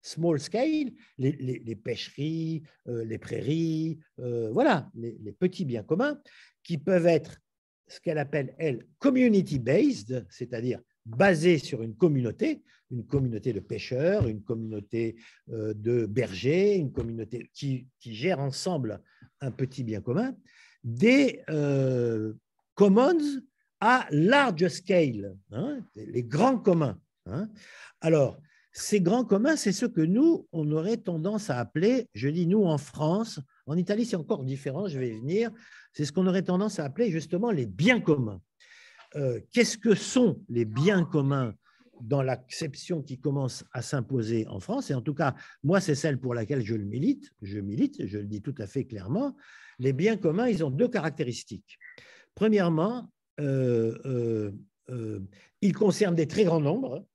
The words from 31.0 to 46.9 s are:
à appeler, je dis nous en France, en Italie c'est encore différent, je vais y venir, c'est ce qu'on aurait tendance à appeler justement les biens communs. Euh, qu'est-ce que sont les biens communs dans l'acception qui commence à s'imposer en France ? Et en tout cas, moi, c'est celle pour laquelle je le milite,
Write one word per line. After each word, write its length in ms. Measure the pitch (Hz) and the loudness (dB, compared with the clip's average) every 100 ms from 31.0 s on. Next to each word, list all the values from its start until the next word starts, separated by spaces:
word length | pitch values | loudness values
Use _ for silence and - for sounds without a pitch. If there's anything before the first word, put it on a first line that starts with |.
| 214 170 165 214 208 | -4 -4 -2 -4 -4
à 80 | 123 | -4
appeler, 480 | 113 156 196 254 - 104 | -2 0 2 2 -2 -4
je 120 | 135 | -2
dis 200 | 160 170 | 0 2
nous 160 | 208 | 4
en 160 | 190 151 | 4 2
France, 600 | 139 - 151 185 226 - 135 _ - | -4 -2 0 0 -2 -8 -16 _ -6
en 100 | 160 | -4
Italie 280 | 180 208 240 | 0 0 0
c'est 100 | 185 | -2
encore 300 | 147 202 131 | -2 -4 -4
différent, 420 | 135 143 135 202 | -6 -6 -6 -6
je 100 | 135 | -4
vais 120 | 127 | -6
y 100 | 110 | -6
venir, 320 | 127 190 233 220 - - - | -4 -2 -2 -6 -20 -20 -20
c'est 140 | - 147 | -6 -4
ce 60 | |
qu'on 140 | - 185 | 0 2
aurait 160 | 185 | 2
tendance 380 | 170 180 208 - | 0 0 0 -2
à 60 | 143 | -8
appeler 260 | 135 240 | -2 0
justement 400 | 165 147 180 233 | 0 -4 -2 0
les 160 | 180 117 | 0 -2
biens 320 | 95 175 240 | 0 2 4
communs. 420 | - 147 113 95 _ _ _ - - _ - 147 | 4 2 0 -6 _ _ _ -20 -20 _ -14 -4
Euh, 240 | 135 117 - | -4 -4 -4
qu'est-ce 260 | 233 233 - | 2 2 2
que 160 | 233 | 2
sont 480 | 196 - 262 240 135 - | 2 2 4 4 2 -4
les 160 | 120 117 | -2 0
biens 400 | 110 165 196 156 | 2 2 2 2
communs 480 | 156 139 139 123 95 _ _ _ - | 0 2 0 -2 -6 _ _ _ -18
dans 220 | 113 139 | -2 0
l'acception 800 | 131 127 - - 160 - - 170 | 0 -2 -6 -8 -8 -10 -6 -6
qui 160 | 135 131 | -6 -6
commence 440 | 151 139 131 - - | -4 -2 -4 -6 -12
à 100 | 131 | -12
s'imposer 640 | 127 143 113 135 110 113 110 | -6 -6 -2 -4 -2 -2 -4
en 120 | 98 | -8
France ? 300 | - 247 - | -6 -6 -4
Et 60 | 135 | -4
en 80 | |
tout 100 | 113 | -4
cas, 220 | 139 151 - - - | -2 -2 -2 -14 -6
moi, 180 | 139 190 | 2 2
c'est 140 | 190 | 2
celle 260 | 139 165 131 | 0 0 -2
pour 140 | 127 | -2
laquelle 320 | 120 110 143 107 | -4 -2 -2 -2
je 80 | |
le 120 | 113 | -4
milite, 460 | 101 | -4